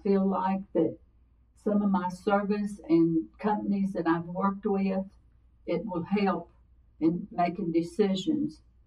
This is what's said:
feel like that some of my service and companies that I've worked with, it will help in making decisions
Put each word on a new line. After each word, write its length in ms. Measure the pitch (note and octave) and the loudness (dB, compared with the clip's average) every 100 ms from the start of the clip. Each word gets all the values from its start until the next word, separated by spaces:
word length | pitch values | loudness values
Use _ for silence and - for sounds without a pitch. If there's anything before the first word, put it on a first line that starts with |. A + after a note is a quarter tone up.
feel 240 | G3+ G3 G3 | 0 2 2
like 360 | F#3 F#3 F#3+ - | 0 0 -2 -2
that 240 | - D#3+ - _ _ _ _ _ _ | -2 -2 -4 _ _ _ _ _ _
some 180 | A3 G#3 | -2 0
of 120 | G3+ | 2
my 160 | F#3 F3+ | 0 -2
service 720 | F3+ - G3+ G3+ G#3 G3+ - - | -4 0 2 2 -2 -4 -8 2
and 360 | E3+ E3 D#3+ - - | 4 4 2 -4 -4
companies 540 | G#3+ G#3+ G3+ G3+ F#3+ | -2 0 0 0 0
that 160 | F3+ E3 | -2 0
I've 160 | E3 | -2
worked 420 | E3+ F3+ G3 G3 G#3 | -2 -2 -2 -2 -2
with, 380 | G3 G3 F#3+ F#3+ - _ _ _ _ | 0 0 -2 -6 -12 _ _ _ _
it 180 | - E3+ A3+ | -6 -4 -4
will 160 | F3 | -6
help 480 | E3+ G3+ G3 E3 - _ _ - _ - | -2 0 2 0 -6 _ _ -20 _ -2
in 300 | D#3+ F3 - | 0 0 -4
making 400 | - F3 F3 E3+ | -2 -2 -2 -2
decisions 920 | E3 E3 - G3+ F#3+ - - D4+ - - _ | 0 0 0 2 2 0 0 -2 -6 -20 _